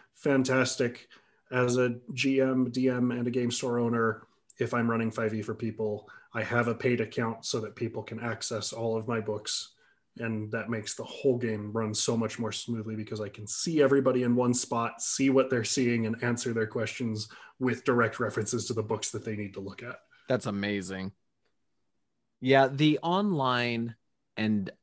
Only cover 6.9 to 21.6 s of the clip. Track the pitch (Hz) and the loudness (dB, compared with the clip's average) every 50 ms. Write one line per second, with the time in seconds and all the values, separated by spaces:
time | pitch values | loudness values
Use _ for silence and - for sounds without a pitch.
6.9 | 123 120 113 107 - - 120 113 113 - - - - 123 107 104 98 - 120 113 | 2 0 0 -2 -2 -2 -2 -2 -4 -6 -6 -6 -4 -4 -6 -6 -8 -6 -6 -6
7.9 | 117 117 104 - 113 113 113 117 113 - - - 120 107 104 - - 113 117 113 | -6 -8 -10 -10 -8 -6 -6 -6 -6 -6 -6 -6 -6 -6 -6 -6 -6 -4 -4 -2
8.9 | 113 113 104 113 117 113 101 104 104 - - - - - - - _ _ _ _ | -2 -2 -2 -2 -2 -2 -2 -4 -6 -6 -6 -6 -6 -6 -8 -10 _ _ _ _
9.9 | _ _ _ _ _ - 117 113 110 107 107 107 110 113 104 107 117 110 101 - | _ _ _ _ _ -8 -6 -4 -4 -4 -4 -4 -6 -6 -4 -4 -6 -6 -6 -6
10.9 | - - 110 - - - - 139 127 120 120 113 110 104 104 104 104 113 113 107 | -8 -10 -10 -12 -8 -2 2 2 2 2 0 -2 -4 -4 -6 -4 -4 -2 -2 -2
11.9 | 104 - - - 120 113 113 107 - - 117 107 101 - - - 120 113 107 110 | -2 -2 0 0 0 0 0 -2 -4 -4 -6 -6 -6 -6 -6 -6 -6 -6 -6 -6
12.9 | 110 107 107 - 120 107 104 101 - - 104 98 - - - 175 165 151 143 131 | -8 -8 -8 -8 -6 -6 -8 -8 -10 -12 -10 -8 -8 -4 -2 2 4 6 6 8
13.9 | 139 139 127 131 127 127 123 120 120 123 123 120 123 123 - - 123 117 117 113 | 6 6 6 6 4 4 4 4 4 4 4 4 4 2 0 -2 -2 -2 -2 -2
14.9 | - - - - - - 135 135 131 135 131 131 135 120 110 - - 143 127 120 | -4 -6 -4 -4 0 2 4 6 6 6 4 4 2 0 0 0 0 2 2 2
15.9 | 120 117 113 110 113 - - 123 120 117 - 123 113 113 110 110 - 120 110 104 | 2 2 0 -2 -2 -2 -2 -2 0 0 -2 -2 -2 -2 -2 -2 -2 -2 -4 -4
16.9 | - - 127 113 110 107 107 - - - - - - - 127 127 120 120 - - | -4 -4 -4 -4 -4 -4 -8 -10 -14 -20 -20 -20 -6 -2 0 0 0 0 2 2
17.9 | 123 120 117 110 - - 120 107 - 113 107 - - 117 104 - 123 113 107 107 | 4 4 4 2 2 -2 -4 -2 -2 -2 -2 -2 -2 -2 -2 -2 -2 -4 -2 -2
18.9 | 113 104 - - - 107 - 117 107 104 104 98 92 98 98 95 95 - - 120 | -4 -4 -4 -4 -6 -6 -6 -6 -6 -6 -6 -8 -8 -10 -10 -10 -12 -12 -14 -14
19.9 | - - _ _ _ _ _ - 127 117 - 120 101 101 101 104 104 101 92 92 | -14 -16 _ _ _ _ _ 0 0 0 0 -2 -4 -2 -2 0 -2 -2 -4 -4
20.9 | 95 95 95 98 - _ _ _ _ _ _ _ _ _ | -6 -8 -8 -8 -10 _ _ _ _ _ _ _ _ _